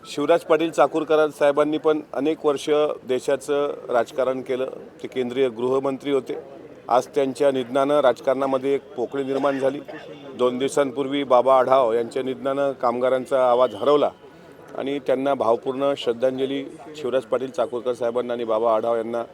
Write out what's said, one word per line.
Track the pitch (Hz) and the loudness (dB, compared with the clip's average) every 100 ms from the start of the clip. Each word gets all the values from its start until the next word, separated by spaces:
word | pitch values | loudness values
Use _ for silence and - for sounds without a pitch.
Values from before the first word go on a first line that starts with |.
| - | -10
शिवराज | - 147 170 | -4 2 2
पाटील | - 156 165 | 4 2 2
चाकूरकर | 156 143 160 151 156 151 | 2 2 2 2 2 2
साहेबांनी | 139 147 143 151 151 | 2 2 4 0 2
पण | 156 156 - | 0 0 -2
अनेक | - 143 160 151 | -4 -2 0 0
वर्ष | 139 - 147 151 - | 0 0 0 0 -4
देशाचं | 117 127 - 139 - 143 143 - - | -4 -2 0 -2 0 -2 -2 -6 -2
राजकारण | 120 113 - 127 131 | 0 0 -2 -2 -2
केलं. | 127 127 131 - - - | -4 -4 -4 -8 -16 -16
ते | 120 | -10
केंद्रीय | 131 123 123 131 | -6 -4 0 0
गृहमंत्री | 110 123 135 139 131 135 | 0 0 0 -2 -6 -2
होते. | 135 - - - - - - - | -2 -2 -10 -12 -20 -20 -18 0
आज | 123 120 | 0 2
त्यांच्या | 143 135 123 143 | -2 -2 2 2
निधनानं | 131 120 135 139 147 | 2 -2 0 2 4
राजकारणामध्ये | 131 117 - 131 139 135 131 | 4 2 0 0 0 0 0
एक | 139 - - | -2 -4 -6
पोकळी | 113 139 | -4 -4
निर्माण | 131 135 139 135 | -4 0 0 0
झाली. | 135 143 - 151 - - 139 131 | -2 -2 -12 -16 -16 -18 -16 0
दोन | 123 123 | 0 2
दिवसांपूर्वी | 135 147 139 120 135 143 | 0 0 0 -2 -4 -2
बाबा | 135 123 127 131 | 4 4 6 4
आढाव | 127 131 120 | 6 4 4
यांच्या | 117 117 131 | 2 0 -4
निधनानं | 131 123 135 135 139 | -4 -4 -4 -2 -2
कामगारांचा | 131 123 123 127 131 123 135 127 | 0 -2 0 0 0 0 2 4
आवाज | 120 127 104 | 4 4 2
हरवला | 123 147 113 - - - - - - - | 2 4 2 -2 -20 -20 -20 -20 -16 -8
आणि | 135 143 | -6 -4
त्यांना | 139 131 139 | -2 0 0
भावपूर्ण | 139 110 117 135 131 139 139 | 0 2 0 -2 -2 -2 -2
श्रद्धांजली | 123 117 131 131 135 139 139 - - 151 | -4 0 -2 0 -4 -4 -8 -16 -18 -8
शिवराज | 123 127 | -2 -2
पाटील | 120 127 131 | -2 -4 -2
चाकूरकर | 127 113 123 117 | -4 -4 -2 -4
साहेबांना | 120 120 120 123 | -2 -2 -2 -4
आणि | 120 | -4
बाबा | 113 110 117 110 | -2 0 2 2
आढाव | 117 117 | 2 -2
यांना | 113 117 113 | -2 -6 -8